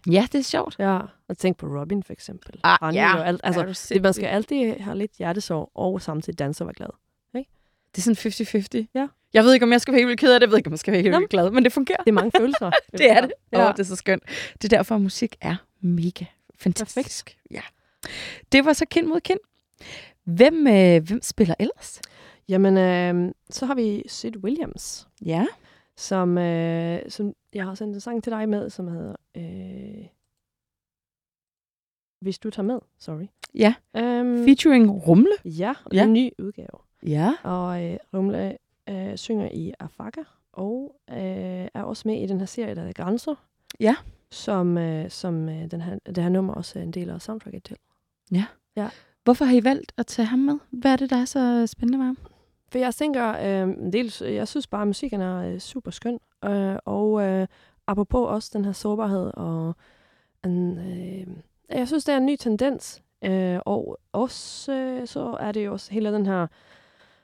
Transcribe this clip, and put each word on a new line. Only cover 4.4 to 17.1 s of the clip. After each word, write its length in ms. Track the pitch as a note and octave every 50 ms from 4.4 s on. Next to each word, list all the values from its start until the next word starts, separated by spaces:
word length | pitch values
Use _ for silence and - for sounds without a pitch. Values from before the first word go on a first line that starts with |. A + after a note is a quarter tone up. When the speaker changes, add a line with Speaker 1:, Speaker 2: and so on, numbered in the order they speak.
| G#3+ - D4 C#4 B3 A3 - -
Speaker 2:
have 180 | G3 G3+ -
lidt 140 | G3 G#3 G#3 _
hjertesorg 540 | - F3+ E3+ F3 G#3 - - E3+ D#3 - - -
og 260 | - F#3 F#3 F#3 F3+
samtidig 380 | - - D#3 D#3 - - E3 D#3+
danse 240 | C#3+ C#3 D#3 - E3+
og 20 |
være 60 | E3 -
glad. 120 | - - - - _ _ _ _ _ _ _ -
Ikke? 140 | B3 C4+ _ _ _ _ _ _ _ _ _
Speaker 1:
Det 60 | -
er 40 | F#3
sådan 140 | - A#3 G#3+
fifty 280 | - - A3 G3+ - A3
fifty. 380 | - - G#3 G3 - - A3+ A3 - -
Speaker 2:
Ja. 140 | C4 C#4 C#4 _ _ _ _ -
Speaker 1:
Jeg 100 | A3 A3
ved 100 | B3 C4
ikke, 100 | B3 A#3+
om 60 | A#3
jeg 100 | A#3+ A#3+
skal 100 | - -
være 80 | C4 B3
helt 80 | B3
vildt 120 | B3 A#3+ -
ked 140 | C#4+ B3+ B3
af 60 | A#3+
det. 60 | A#3+
Jeg 40 | G#3
ved 60 | A3
ikke, 100 | G#3 -
om 40 | D#3 D#3
jeg 60 | D#3
skal 120 | - G3
være 100 | G#3+ F3+
helt 100 | F#3 F#3+
Speaker 2:
Nå. 60 | F3 F4
Speaker 1:
vildt 120 | G4+ -
glad, 200 | - F#3 E3+ F#3+
men 120 | A3 C4 A#3+
det 100 | B3 -
fungerer. 240 | C#4+ C4 - F#4
Speaker 2:
Det 100 | - F4 A3+
er 40 | G#3
mange 180 | - G3 A3+ -
følelser. 340 | F#4 A3+ C4+ C#4+ - A3 F3 - D5+ -
Speaker 1:
<laughs> 140 | _ -
Det 140 | F#3 D4 A#3
er 100 | G#3 A#3
det. 100 | B3 B3+ A4+ - _ -
Speaker 2:
Ja. 160 | - F#3+ F#3+
Speaker 1:
Åh, 40 | G#3+
det 80 | G3+ G3+
er 40 | G3
så 120 | F3+ F#3
skønt. 280 | - - - F#3+ - - - - - - - - -
Det 120 | - G3+ A3+
er 40 |
derfor, 200 | - F#3+ - A3+
musik 380 | G#3 G3 F#3+ - - A#3+ - - -
er 140 | - - E3+ - _ _ _ _
mega 440 | F#3+ F3 F3 E3+ E3 F3+ - - F3+ - _ _ _ _ - -
fantastisk. 640 | - F#3 E3+ - A3 - - C4 C#4+ -